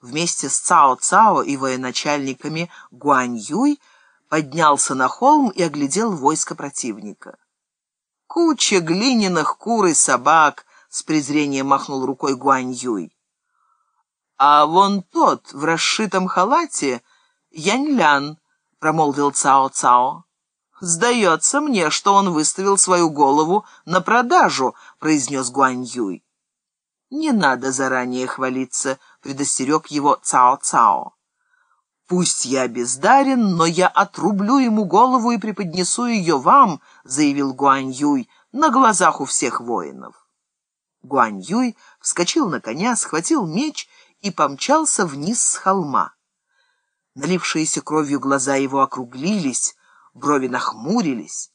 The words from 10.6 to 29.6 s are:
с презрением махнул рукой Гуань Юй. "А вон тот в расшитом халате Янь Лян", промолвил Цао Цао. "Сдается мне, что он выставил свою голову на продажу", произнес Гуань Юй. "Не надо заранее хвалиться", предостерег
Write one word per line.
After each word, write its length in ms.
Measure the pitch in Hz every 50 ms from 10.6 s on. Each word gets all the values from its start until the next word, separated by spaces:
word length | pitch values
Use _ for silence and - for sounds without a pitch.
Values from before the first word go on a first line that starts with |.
| - _ _ _ _ _
с 120 | - - -
презрением 680 | - 160 156 143 127 147 151 151 143 139 135 135 139
махнул 360 | 139 139 - - 143 135 131
рукой 300 | 127 135 _ - 143 135
Гуань 380 | 123 131 143 139 131 127 127 127
Юй. 440 | 120 123 123 113 98 82 - _ _ _ _ _ _ _ _ _ _ _ _ _ _ _ _ _ _ _ _ _ _ _ _ _
"А 300 | _ 139 143 147 147 151
вон 360 | 151 160 185 196 196 202 196 180
тот 500 | _ _ 330 311 214 143 123 _ - -
в 120 | 139 147
расшитом 640 | 156 165 160 - - - - 220 196 - 190 185 185
халате 720 | - 185 180 214 269 330 339 - - - 160 139 123 117 _ _ _ _ _ _ _ _ _ _
Янь 460 | _ 160 151 196 208 254 277 311 285
Лян", 420 | 233 170 151 143 139 139 147 156 _ _ _ _ _ _ _ _ _
промолвил 520 | - 151 156 160 156 147 135 139 147 143
Цао 380 | 135 - - 147 135 139 135 135
Цао. 560 | - - - 135 123 123 123 131 151 170 - _ _ _ _ _ _ _ _ _ _ -
"Сдается 800 | - 175 170 170 220 240 240 240 208 175 160 165 - - - 285
мне, 300 | 302 302 254 196 170 151
что 240 | 151 - - 202 202
он 180 | 196 196 190 175
выставил 440 | 151 156 147 - - 190 202 196 190
свою 320 | - 185 185 175 170 160
голову 540 | 156 143 147 135 139 147 156 160 185 214 - - - - _
на 160 | - 170 185
продажу", 720 | 175 - 214 240 254 240 339 370 277 185 139 131 135 120 - - - - _ _
произнес 520 | - 156 156 147 131 123 143 135 131 123
Гуань 340 | 123 135 135 131 127 123 127
Юй. 400 | 117 113 123 113 98 90 - _ _ _ _ _ _ _ _ _ _ _ _ _ _ _ _ _ _
"Не 220 | - 294 320 311 254
надо 400 | 214 170 139 131 127 127 135 131
заранее 540 | 131 135 131 131 127 123 127 127 127 127
хвалиться", 720 | 127 - - 131 131 127 131 131 131 - - - 139 135 - _ _ _ _ _
предостерег 680 | 139 139 135 143 135 - -